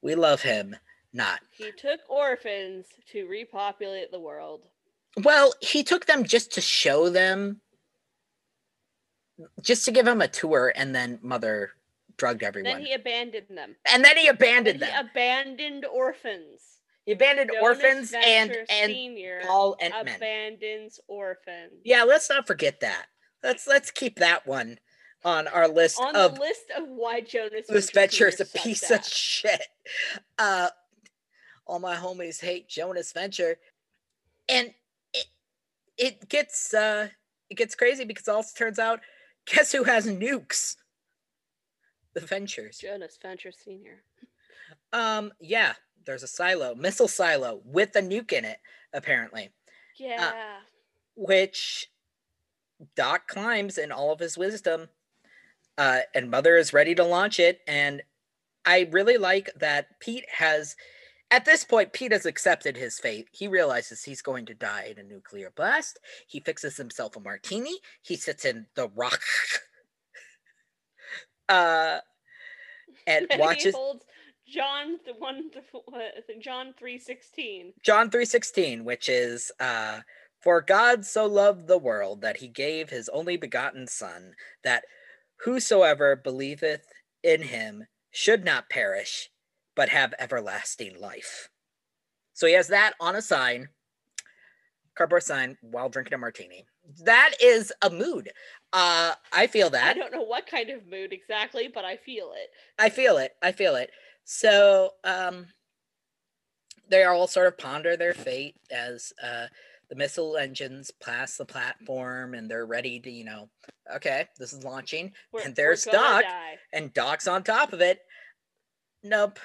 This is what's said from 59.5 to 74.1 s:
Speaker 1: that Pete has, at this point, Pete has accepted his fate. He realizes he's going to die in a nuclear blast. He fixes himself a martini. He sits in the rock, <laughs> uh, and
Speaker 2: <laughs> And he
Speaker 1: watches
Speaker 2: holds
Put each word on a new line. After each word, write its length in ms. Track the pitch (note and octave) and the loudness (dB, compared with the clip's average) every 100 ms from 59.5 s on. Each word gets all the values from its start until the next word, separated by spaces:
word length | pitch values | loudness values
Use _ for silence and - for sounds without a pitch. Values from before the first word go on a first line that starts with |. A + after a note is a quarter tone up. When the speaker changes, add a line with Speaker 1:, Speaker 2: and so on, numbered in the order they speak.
| - | -6
Speaker 1:
that 440 | D#3 C#3+ C#3+ _ | -2 -2 -4 _
Pete 240 | - A#3+ - | -12 -12 -10
has, 440 | - D#3+ D#3 D3+ - - - - _ _ | -2 0 0 -4 -16 -20 -20 -20 _ _
at 140 | B3 | 2
this 180 | B3 D#4 | 6 2
point, 280 | - A3+ G3 | 4 2 2
Pete 200 | - B3+ | -2 -2
has 120 | G#3 | 0
accepted 520 | E3+ C#3+ - E3+ D3 B2 | -2 -2 0 0 -2 -8
his 220 | B2+ - | -10 -8
fate. 300 | B2 G#2+ A#2 | -8 -8 -14
He 140 | - G3+ | -12 -4
realizes 540 | F#3 D#3 B2 - A2+ | 0 2 0 -6 -14
he's 180 | - C3 | -16 -12
going 240 | - B2+ A2+ | -8 -8 -10
to 80 | |
die 380 | A2 A2+ G#2 G#2+ G#2 | -10 -8 -8 -12 -16
in 20 | |
a 40 | G2+ | -20
nuclear 440 | G2+ _ G2+ F#3+ | -20 _ -18 -16
blast. 440 | - F3 C#4+ - - - - _ | -6 -2 -2 -4 -16 -20 -20 _
He 140 | C#3+ | -12
fixes 360 | D3+ D#3 D3 C#3 | -10 -8 -10 -12
himself 380 | B2 - A2+ - | -16 -12 -12 -12
a 40 | |
martini. 580 | G2 G2+ - G3 C4 F#4 - _ | -16 -14 -10 -10 -10 -12 -16 _
He 160 | - F3 | -12 -10
sits 280 | - C#3+ | -8 -6
in 220 | C#3 A2+ A2 - | -6 -6 -10 -8
the 120 | A#2+ | -8
rock, 320 | G2+ B2 - | -6 -4 -4
<laughs> 80 | - - - - - _ _ _ _ - - _ _ _ _ _ _ _ - - - _ - | -4 -4 -4 -6 -8 _ _ _ _ -20 -20 _ _ _ _ _ _ _ -18 -18 -18 _ 2
uh, 500 | F#3 E3+ E3 D#3+ D#3+ - _ _ - - - - - _ _ - | 4 4 2 0 -2 -8 _ _ -20 -20 -20 -20 -20 _ _ 0
and 200 | D#3 F4 | 0 2
Speaker 2:
<laughs> 40 | |
And 20 | |
he 60 | C#4+ | 2
Speaker 1:
watches 360 | D#3 F#3+ G3 | 2 4 0
Speaker 2:
holds 300 | C4 C4+ C4+ _ | 0 -6 -8 _